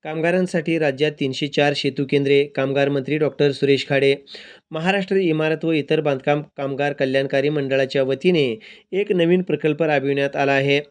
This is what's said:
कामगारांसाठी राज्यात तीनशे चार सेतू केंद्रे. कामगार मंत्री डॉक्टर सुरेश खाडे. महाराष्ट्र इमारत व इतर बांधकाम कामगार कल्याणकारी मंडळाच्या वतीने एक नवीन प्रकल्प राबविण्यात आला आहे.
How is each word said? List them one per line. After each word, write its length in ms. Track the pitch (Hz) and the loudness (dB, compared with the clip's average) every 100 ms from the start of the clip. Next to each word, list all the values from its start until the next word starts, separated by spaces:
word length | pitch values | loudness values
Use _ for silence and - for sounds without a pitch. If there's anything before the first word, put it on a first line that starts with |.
कामगारांसाठी 760 | 160 160 165 180 180 175 160 165 | -8 -2 0 0 0 -2 -2 0
राज्यात 320 | 151 131 151 151 | 0 0 -2 -2
तीनशे 280 | 139 127 147 | -4 -4 -4
चार 260 | 147 147 | 0 0
सेतू 320 | 143 139 135 135 | 0 -4 -4 -2
केंद्रे. 360 | 143 139 139 143 | 0 4 2 2
कामगार 440 | - 135 139 139 | -2 -2 0 0
मंत्री 280 | 143 135 151 | -2 -2 -2
डॉक्टर 340 | 147 - 147 | -2 0 0
सुरेश 360 | 135 139 135 - | 2 2 2 2
खाडे. 260 | 139 139 139 - - - - _ | 2 2 0 -6 -20 -20 -20 _
महाराष्ट्र 440 | 160 170 202 190 196 | -4 -2 -2 0 0
इमारत 500 | 180 156 156 156 165 | 2 0 0 -2 0
व 60 | |
इतर 300 | 160 143 156 | -2 0 0
बांधकाम 400 | 147 135 151 147 151 - | 0 -2 0 -2 -2 -8
कामगार 360 | 139 135 143 | -8 -2 -4
कल्याणकारी 560 | 139 135 131 139 139 143 | -2 0 0 0 0 0
मंडळाच्या 540 | 151 135 135 135 143 | -2 0 0 0 0
वतीने 560 | 131 135 180 175 135 110 - - _ | 0 0 2 2 2 -2 -12 -20 _
एक 200 | 185 202 | -6 -2
नवीन 300 | 185 165 185 | 2 4 2
प्रकल्प 420 | 180 147 156 151 | 2 -2 -2 0
राबविण्यात 520 | 160 147 135 139 139 143 | 0 0 0 -2 -2 0
आला 160 | 139 | 0
आहे. 300 | 139 139 143 147 | 2 2 0 -2